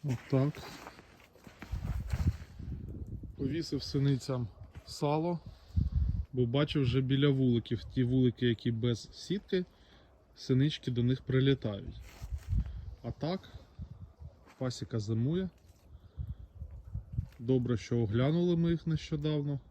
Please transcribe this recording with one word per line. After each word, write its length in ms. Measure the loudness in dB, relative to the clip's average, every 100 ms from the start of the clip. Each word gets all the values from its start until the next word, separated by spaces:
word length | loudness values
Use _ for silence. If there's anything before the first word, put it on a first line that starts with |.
Отак. 500 | -2 -4 0 2 2 -2 -14 -16 -16 -18 -20 -20 -20 -20 -20 -20 -8 -6 -4 -4 -4 0 0 -2 -14 -14 -10 -10 -10 -12 -10 -10 -12 -6
Повісив 460 | -4 -4 -4 -6
синицям 640 | -2 0 2 0 0 -4 -4 -8 -18 -16 -14
сало, 540 | -2 0 2 0 -2 -6 -18 -2 0 2 2 2 0 -2
бо 120 | 0 2
бачив 360 | 4 2 2
вже 200 | 2 2
біля 280 | 2 4 6
вуликів, 540 | 6 6 4 2 -4
ті 200 | -2 0
вулики, 440 | 2 6 4 4 2
які 240 | 2 0
без 380 | 0 0 0 -4
сітки, 520 | -16 -4 -4 0 -2 -2 -10 -20 -20 -20 -20 _ -18
синички 560 | 2 4 4 2 -2
до 120 | 2
них 180 | 2 0
прилітають. 800 | 2 4 4 4 0 -6 -8 -12 -16 -14 -8 -8 0 0 0 -6 -12 -10
А 80 | -10
так, 380 | -4 -4 -4 -6 -18 -18 -16 -14 -14 -18 -16 -18 -18 -20 -4
пасіка 420 | -4 -4 -4 -4
зимує. 500 | 0 0 2 0 -2 -8 -20 -20 -20 -20 -18 -10 -8 -8 -12 -14 -14 -14 -10 -10 -6 -6 -6 -8
Добре, 380 | 2 2 4 -2
що 220 | 0 0
оглянули 560 | 2 2 2 2 2 4
ми 160 | 2
їх 160 | 2 0
нещодавно. 720 | -2 -2 -2 0 -2 -2 -4 -6